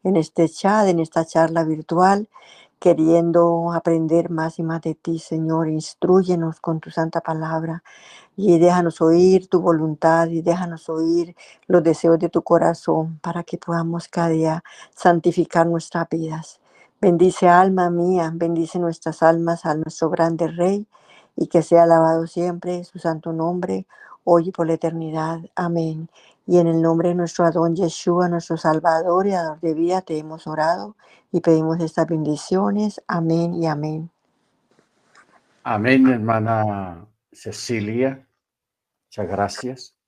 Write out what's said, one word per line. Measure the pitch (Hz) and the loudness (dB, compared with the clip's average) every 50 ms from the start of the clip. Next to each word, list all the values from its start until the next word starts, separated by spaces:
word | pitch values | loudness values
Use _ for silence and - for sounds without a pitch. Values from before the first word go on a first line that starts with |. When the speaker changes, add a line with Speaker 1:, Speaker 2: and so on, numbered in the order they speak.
| _ | _
Speaker 1:
en | 190 196 | 2 0
este | 165 160 - _ - 165 156 | 0 0 -2 _ 0 0 0
chat, | - - - 196 208 214 208 | 0 -2 0 0 2 2 2
en | 190 175 165 | 2 2 0
esta | 160 160 - 170 160 | -2 -2 -2 -4 -4
charla | - - 165 165 160 165 170 160 | 0 2 2 2 2 0 -2 -2
virtual, | 156 156 156 156 - 165 170 185 190 202 202 220 _ _ - - - - - - _ _ _ | -2 -4 -6 -4 -4 0 2 4 4 2 0 -4 _ _ -20 -20 -20 -20 -20 -20 _ _ _
queriendo | - 180 165 156 156 160 165 170 170 170 165 170 170 170 170 170 170 170 | 2 2 2 4 2 4 4 4 2 2 4 4 4 4 2 0 -2 -4
aprender | 170 165 - 170 165 165 160 156 160 170 165 170 | -4 -2 0 0 0 0 0 2 0 0 0 0
más | 170 160 160 160 - - | -4 -4 -4 -4 -6 -6
y | 165 | -6
más | 160 165 160 | -6 -6 -4
de | _ 160 151 | _ -6 -8
ti, | _ _ 170 165 160 | _ _ -6 -6 -6
Señor. | - - 165 160 160 160 160 160 160 156 | -6 -6 -6 -4 -2 -2 0 0 0 -2
Instrúyenos | 156 156 156 - - _ - 180 185 190 185 180 180 170 165 160 160 _ | -2 -4 -6 -8 -8 _ 2 4 4 4 4 2 -2 -2 -2 -6 -6 _
con | - 170 165 160 | -6 -6 -6 -6
tu | - 165 | -8 -8
santa | - 175 160 160 - 170 | -6 -4 -4 -4 -4 -6
palabra | - - 160 160 160 160 165 160 165 165 165 170 _ - _ _ - - - - _ _ _ | -6 -6 -6 -6 -6 -6 -6 -6 -6 -6 -8 -10 _ -20 _ _ -20 -20 -20 -20 _ _ _
y | - 196 190 170 165 | -2 2 4 4 6
déjanos | 170 175 180 175 170 165 - - | 6 4 4 4 0 0 0 2
oír | 165 165 170 175 180 190 190 185 185 | 2 4 6 6 6 6 6 4 2
tu | _ - 175 | _ 0 2
voluntad | 175 180 165 156 160 160 151 - - 165 165 165 165 | 2 2 2 2 0 -2 -4 0 2 2 4 4 2
y | 165 165 165 | 0 -2 -2
déjanos | 165 175 170 180 185 170 165 160 - - | 0 0 0 0 -4 -8 -10 -12 -10 -8
oír | 160 160 165 165 170 175 170 175 175 _ - - - _ _ | -4 -2 0 0 0 0 -2 -4 -10 _ -20 -20 -20 _ _
los | - 185 175 | 2 2 4
deseos | 151 165 156 - - 165 165 160 | 4 2 0 2 2 2 2 2
de | 170 | 0
tu | 165 - 160 | -2 -2 -4
corazón | - - 170 165 165 165 170 - - - 160 160 160 165 165 151 | 0 2 2 2 2 0 -2 -2 -4 -2 -2 -2 -2 -6 -10 -10
para | - 175 170 175 170 | -10 -8 -8 -8 -10
que | - - | -10 -12
podamos | - - - 170 170 170 165 170 170 - - | -12 -8 -6 -6 -4 -4 -4 -6 -8 -10 -8
cada | - 170 170 170 | -4 -2 -2 0
día | 160 160 160 160 156 170 _ - - - - _ _ | 0 0 0 0 -2 -4 _ -14 -20 -20 -20 _ _
santificar | - - 185 170 165 - 180 170 180 165 - - 170 165 | 0 2 2 2 4 0 0 0 0 -4 0 0 0 0
nuestras | 170 170 165 - - - 170 170 _ | 2 0 -4 -6 -6 -8 -8 -6 _
vidas. | - 165 160 160 156 160 165 - - _ _ _ _ _ _ _ _ _ | -6 -6 -6 -8 -10 -12 -12 -16 -20 _ _ _ _ _ _ _ _ _
Bendice, | - 190 175 165 180 185 - - 190 | 0 2 4 4 4 2 2 2 4
alma | 175 175 175 190 190 190 185 180 175 | 6 6 6 6 4 2 0 0 0
mía, | 175 170 175 180 185 180 165 160 165 | 0 0 0 0 0 0 -2 -4 -4
bendice | 170 175 165 170 165 165 160 - 180 | -4 -4 -2 -2 -2 -4 -4 -4 -4
nuestras | 175 170 165 - - 165 151 - 165 | -4 -4 -6 -6 -8 -10 -4 2 4
almas | 160 165 165 170 170 170 170 - | 4 4 4 0 -4 -4 -4 -4
a | 165 151 | -4 -4
nuestro | 156 160 156 - - 165 156 | -4 -4 -8 -4 -4 -2 -2
grande | 160 175 170 170 165 165 170 151 | 0 0 0 0 0 -2 -4 -4
Rey | 165 170 175 185 196 208 208 _ _ _ _ _ - - _ _ _ | -2 -2 0 0 0 -2 -6 _ _ _ _ _ -20 -20 _ _ _
y | - 170 | -8 -6
que | - - 170 | 0 0 0
sea | 156 - 170 165 170 | 2 6 6 6 8
alabado | 165 165 165 165 160 160 165 165 | 8 6 6 6 4 2 0 -2
siempre | 165 - 175 175 175 175 175 - 180 180 175 175 | -6 -6 -4 -4 -4 -6 -6 -8 -8 -8 -8 -8
su | _ _ 175 | _ _ -6
santo | - 170 160 160 - 170 | -6 -4 -4 -4 -6 -8
nombre, | 165 160 160 170 180 180 180 185 190 190 190 _ _ _ - - - _ _ | -6 -4 -4 -4 -4 -4 -6 -6 -6 -8 -8 _ _ _ -20 -20 -20 _ _
hoy | 175 175 170 165 185 | 2 2 2 2 0
y | |
por | 180 - 170 | -4 -4 -2
la | 160 165 | -2 -2
eternidad. | 160 - 160 165 165 160 156 156 160 156 160 165 165 165 - _ | -2 -4 -6 -6 -6 -8 -6 -6 -4 -4 -4 -6 -8 -12 -10 _
Amén. | - 180 170 170 170 165 160 160 156 160 - _ _ _ _ _ _ _ | -6 -4 -2 -2 -2 -2 -4 -6 -8 -12 -14 _ _ _ _ _ _ _
Y | - 175 | 2 4
en | 175 170 | 4 4
el | 165 165 165 | 4 2 2
nombre | 165 165 165 165 170 175 | 2 2 2 2 0 0
de | 175 | 0
nuestro | 180 175 165 - - 175 | -2 -4 -4 -2 0 0
Adón | 165 160 170 165 170 165 | 2 2 2 0 0 0
Yeshua, | 175 185 160 - - - 180 170 180 180 | -2 -2 -4 -4 -4 -2 0 0 0 0
nuestro | 175 170 170 - - 165 | 0 -2 -4 -4 -6 -8
Salvador | 160 - 160 156 160 160 170 160 160 175 180 175 185 190 | -2 0 0 0 2 0 0 0 0 0 0 0 0 0
y | 202 | 0
Dador | 190 180 165 160 151 165 | -2 -2 -4 -6 -8 -6
de | 170 165 156 | -4 -4 -2
vida, | 156 165 175 180 185 | 0 -2 0 -2 -4
te | 185 - 160 | -4 -6 -8
hemos | 151 151 156 160 156 - | -8 -8 -12 -16 -14 -12
orado | 156 156 156 156 160 170 196 202 208 - _ _ _ _ _ _ _ | -8 -4 -2 -2 -2 -2 -4 -6 -14 -16 _ _ _ _ _ _ _
y | - 170 | -6 0
pedimos | - 170 160 160 156 160 165 175 | 2 4 2 4 2 -2 -2 -2
estas | 170 160 - - 160 | -4 -4 -2 -2 -2
bendiciones. | 160 170 160 151 147 151 143 - - 185 185 202 208 202 208 214 208 - - _ | -2 -2 -4 -2 -4 -6 -6 -4 -4 -2 -2 0 0 -2 -2 -2 -4 -6 -10 _
Amén | - 170 170 165 165 165 170 170 170 175 | -8 -6 -4 -2 0 0 0 0 -2 -4
y | 170 165 | -4 -4
amén. | 160 151 147 151 156 156 160 165 170 _ _ _ _ _ _ _ _ _ _ _ _ _ _ _ _ _ _ _ _ _ _ _ _ _ _ _ _ _ _ _ | -4 -4 -4 -6 -6 -8 -8 -10 -14 _ _ _ _ _ _ _ _ _ _ _ _ _ _ _ _ _ _ _ _ _ _ _ _ _ _ _ _ _ _ _
Speaker 2:
Amén, | 127 117 107 110 127 131 135 131 | -4 -4 0 2 4 4 6 6
hermana | 131 127 117 107 113 113 110 107 113 113 110 107 107 101 98 95 90 85 82 - _ _ _ _ _ | 4 4 2 0 0 0 0 0 0 0 0 -2 -2 -4 -6 -8 -10 -12 -16 -20 _ _ _ _ _
Cecilia. | _ - - 107 - - - - 120 110 104 104 113 120 131 135 135 135 _ _ _ _ _ _ _ _ _ _ _ _ _ _ _ _ _ | _ -18 -16 -14 -14 -12 -8 -6 -6 -4 -4 -4 -2 -2 -2 -2 -2 -8 _ _ _ _ _ _ _ _ _ _ _ _ _ _ _ _ _
Muchas | _ - 107 101 85 | _ -10 -10 -8 -6
gracias. | 98 95 101 98 - - - 123 131 131 - - _ _ _ | -2 -4 -4 -4 -4 -10 -10 -10 -12 -12 -18 -20 _ _ _